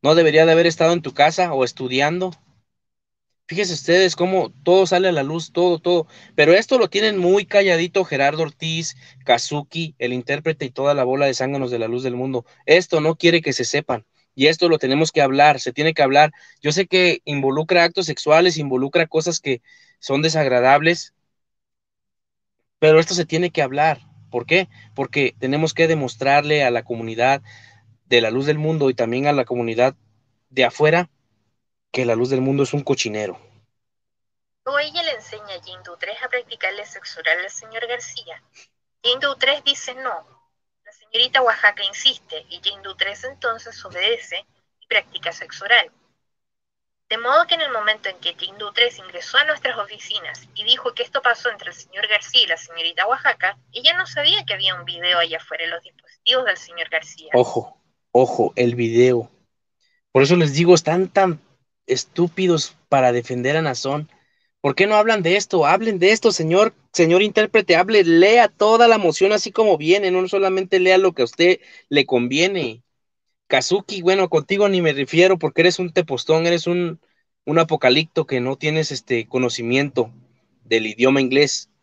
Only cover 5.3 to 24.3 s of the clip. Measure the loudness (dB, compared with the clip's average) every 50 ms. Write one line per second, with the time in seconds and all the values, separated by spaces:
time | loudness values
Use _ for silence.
5.3 | -6 -8 -10 -8 _ 0 0 0 0 0 _ 0 0 0 -2 _ -10 -20 -20 -14
6.3 | _ 2 4 6 6 4 4 2 0 0 0 0 0 -2 -2 0 0 0 2 2
7.3 | 2 2 0 0 0 2 2 2 2 0 0 -2 _ -2 -2 -2 0 2 2 2
8.3 | 2 0 -4 -6 -6 _ -10 -8 -6 -6 -8 -8 -12 -14 -20 -20 _ -18 0 0
9.3 | 0 0 0 -4 -6 -8 -8 _ -8 -8 -8 -8 -8 _ -6 -4 -4 -6 -4 -6
10.3 | -6 -4 -4 -6 -6 _ -6 -10 -8 -4 -2 0 0 0 0 0 0 0 0 0
11.3 | 0 -2 -4 -4 -4 -4 -4 -4 -4 -4 -4 -4 -6 -4 -4 -6 -6 -6 -6 -4
12.3 | -6 -6 -8 _ _ _ _ 2 2 2 2 0 -2 -2 0 0 -2 0 0 2
13.3 | 2 2 -2 -2 -4 -4 -6 -4 -4 -4 -4 _ -6 -6 -6 _ _ _ _ _
14.3 | _ 0 2 2 2 2 2 2 2 2 0 0 0 0 0 0 2 0 0 2
15.3 | 4 4 4 4 4 2 -2 -10 -6 -2 -2 -2 0 0 0 2 4 4 4 4
16.3 | 2 _ _ _ _ _ _ -4 -2 -2 -2 0 0 2 2 2 0 -2 _ -8
17.3 | -6 -4 -2 -2 -2 -2 -2 0 2 2 2 2 0 -4 -6 -6 -6 -6 0 2
18.3 | 4 4 4 2 0 -2 -4 -4 -2 -2 -2 -2 0 -2 -2 0 -2 -2 -2 -2
19.3 | -6 -6 _ -4 -6 -6 _ _ _ _ _ _ _ _ -8 -4 -4 -2 0 0
20.3 | 0 0 0 2 2 2 4 4 4 4 4 2 -2 -2 -6 -16 _ _ _ _
21.3 | _ _ _ _ _ _ _ _ _ _ _ _ _ _ _ _ _ _ _ _
22.3 | _ _ _ _ _ _ _ _ _ _ 4 6 6 6 4 2 -2 -4 -4 -2
23.3 | -2 -2 -2 -2 0 -2 -2 -2 0 0 0 0 0 -2 _ _ _ -20 -20 _